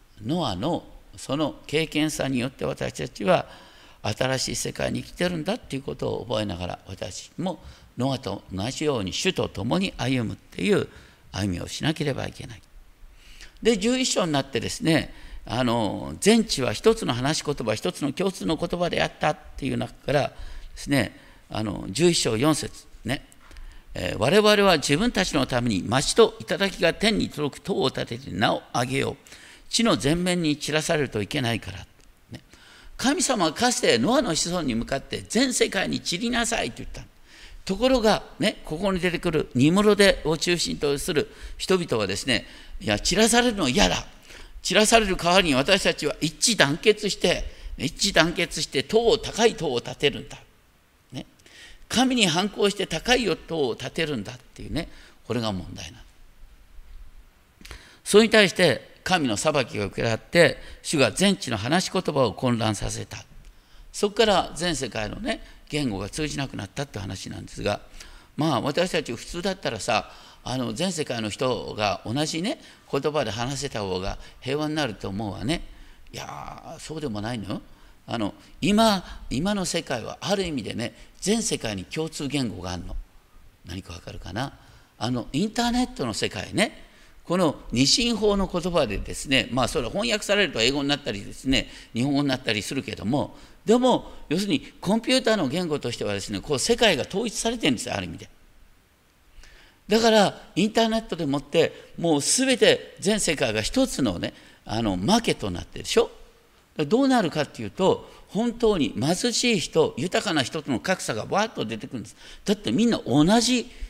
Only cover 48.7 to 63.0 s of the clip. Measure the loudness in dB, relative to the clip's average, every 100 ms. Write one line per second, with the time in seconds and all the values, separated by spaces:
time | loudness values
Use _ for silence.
48.7 | -2 2 2 4 4 2 2 2 2 -2
49.7 | -2 -4 -2 -2 -2 -10 -16 -20 _ _
50.7 | _ _ _ _ -14 -14 _ -20 -20 -20
51.7 | -20 -4 0 2 4 4 2 -2 2 0
52.7 | 0 -4 -2 2 2 2 -2 -4 -2 -2
53.7 | -2 -6 -4 -4 -4 -6 -12 -18 -16 -8
54.7 | -6 -6 -12 -20 -14 -6 -4 -2 -4 -6
55.7 | -12 -14 -16 -20 -20 -20 -20 -20 -20 -20
56.7 | -18 -16 -16 -18 -20 -20 _ _ -20 -20
57.7 | -20 -20 -14 4 6 8 8 6 6 4
58.7 | 4 -2 -10 0 2 2 0 0 2 0
59.7 | -2 -4 -2 -2 -2 2 6 6 4 -10
60.7 | -12 -2 4 4 4 4 2 -2 -4 0
61.7 | 0 0 -2 0 2 0 2 0 2 0
62.7 | -2 -4 -6